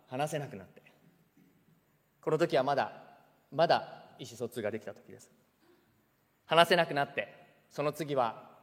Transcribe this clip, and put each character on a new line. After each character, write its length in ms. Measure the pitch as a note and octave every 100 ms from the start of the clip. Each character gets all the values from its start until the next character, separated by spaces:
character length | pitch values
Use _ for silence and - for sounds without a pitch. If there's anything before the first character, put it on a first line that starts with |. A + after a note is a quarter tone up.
| _
話 240 | B2+ D3+
せ 80 | D#3+
な 80 | C3+
く 80 | G2
な 80 |
っ 40 | F2+
て、 140 | - - _ _ _ _ _ _ _ _ _ _ _ _ _
こ 100 | E3
の 60 | D3+
時 180 | E3 C#3
は 80 |
ま 120 | C3 C#3
だ、 180 | G#2 - - - _ _ _
ま 160 | C#3 E3+
だ 380 | B2 - - - -
意 80 | B2
思 120 | A#2
疎 100 | A#2
通 140 | A#2+
が 100 | G#2
で 80 | A2
き 60 | -
た 80 |
時 180 | G#2 -
で 80 | A2
す。 100 | - _ _ _ _ _ _ _ _ _ _ _ -
話 240 | D#3+ E3+
せ 60 | F3+
な 80 | E3
く 80 |
な 100 | C#3
っ 100 | C#3
て、 140 | - G2+ - - _ _
そ 140 | -
の 80 | D3
次 240 | D3 D3 C#3
は 340 | A#2 G#2+ - -